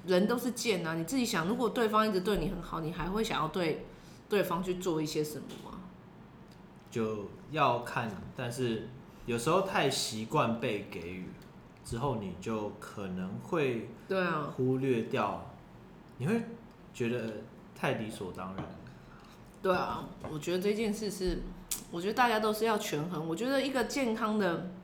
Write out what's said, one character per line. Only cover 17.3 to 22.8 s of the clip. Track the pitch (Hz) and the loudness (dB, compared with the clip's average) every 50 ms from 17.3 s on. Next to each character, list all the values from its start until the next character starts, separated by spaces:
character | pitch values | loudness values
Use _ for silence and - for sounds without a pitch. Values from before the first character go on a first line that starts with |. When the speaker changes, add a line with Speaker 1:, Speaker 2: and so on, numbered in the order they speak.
| 107 - - - - - - - - | -4 -6 -8 -12 -14 -18 -18 -18 -8
Speaker 2:
太 | - - 147 123 | -2 -2 0 0
理 | 110 110 104 | 0 -2 -4
所 | - - 101 90 87 | -6 -6 -6 -6 -6
当 | 90 92 92 95 | -6 -8 -6 -6
然。 | 98 98 - - - - - - - - - - - - - - - - - - - | -8 -8 -8 -10 -14 -14 -16 -16 -18 -18 -18 -18 -20 -20 -20 -20 -20 -20 -20 -12 -2
Speaker 1:
对 | - 190 180 | 2 2 2
啊， | 175 127 104 117 156 151 - - - - 160 | 2 2 0 -4 -6 -6 -8 -10 -10 -10 -8
我 | 156 151 | -8 -4
觉 | 147 170 175 | -2 0 0
得 | 185 180 | 2 2
这 | 202 214 | 2 2
件 | 208 233 208 208 | 2 2 0 0
事 | - 220 202 | 0 -2 -4
是， | 180 - 185 180 170 - - - - - - - - - - - | -4 -2 0 0 0 0 -2 -6 -8 -12 -8 -6 -6 -6 -6 -6
我 | - 170 | -6 -2
觉 | 175 202 | -2 2
得 | 220 | 4
大 | - 247 233 | 6 6 6
家 | 220 214 | 6 6
都 | 220 214 208 | 4 4 4
是 | 214 220 | 4 4
要 | 226 214 | 4 4
权 | 208 | 2